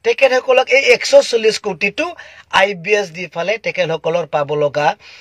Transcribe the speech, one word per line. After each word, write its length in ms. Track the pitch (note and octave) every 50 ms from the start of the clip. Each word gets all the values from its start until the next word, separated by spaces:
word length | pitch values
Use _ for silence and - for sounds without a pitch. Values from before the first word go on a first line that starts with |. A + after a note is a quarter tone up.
| -
তেখেতসকলক 640 | A3 A#3+ - C4+ C4 B3 B3+ B3 - B3+ C4 C4 -
এই 240 | B3 C4+ C#4 B3 B3
একশ 220 | - - - -
চল্লিছ 440 | C#4 B3+ - - A3+ A3 A3 G3+ -
কোটিটো 560 | - G#3+ F#3 D3+ G#3 G3+ G3+ - D4+ F4 E4+ - - - - - - _
আই 220 | - F3+ F#3+ G3+ G3+
বি 220 | F3 D#3+ G3+ G#3
এছ 120 | G#3 G3+ F3
দি 180 | D#3 F3 F3+ E3
ফালে 300 | - E3+ E3+ F3+ G#3+ A3
তেখেতসকলৰ 680 | - F3 E3 - F3+ D#3 D#3+ D#3 - E3 D#3+ F3 E3
পাব 300 | C#3+ - D3+ D3 C#3 D3+
লগা 400 | D3+ D3 D3 C3 D3 D3 D#3 G3 - - - - -